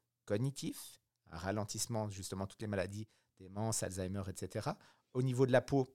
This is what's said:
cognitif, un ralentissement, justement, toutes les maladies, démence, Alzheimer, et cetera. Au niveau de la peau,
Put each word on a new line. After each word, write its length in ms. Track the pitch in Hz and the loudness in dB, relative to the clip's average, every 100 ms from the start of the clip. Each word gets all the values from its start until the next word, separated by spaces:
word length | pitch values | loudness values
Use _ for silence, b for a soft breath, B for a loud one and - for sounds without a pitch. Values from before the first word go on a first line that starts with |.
| _ _ | _ _
cognitif, 720 | - 104 135 135 160 277 - - _ _ - | -2 0 0 -2 -6 -6 -12 -18 _ _ -14
un 60 | 82 | -4
ralentissement, 680 | 95 104 101 110 - 117 104 | -2 0 -2 -2 -2 0 -2
justement, 360 | 98 95 95 95 | -4 -6 -4 -4
toutes 140 | - | -4
les 40 | 110 | -2
maladies, 380 | 101 90 104 107 _ _ - | 0 0 -4 -10 _ _ -20
démence, 440 | 92 101 110 - | -10 -2 0 0
Alzheimer, 400 | 92 95 92 98 95 | 0 -2 -2 -2 -4
et 40 | 92 | -6
cetera. 380 | 95 110 123 - b b _ | -6 -4 -4 -6 b b _
Au 80 | 127 | 0
niveau 240 | 131 123 131 | 2 4 6
de 60 | |
la 80 | 127 | 6
peau, 340 | - 139 127 | 6 2 2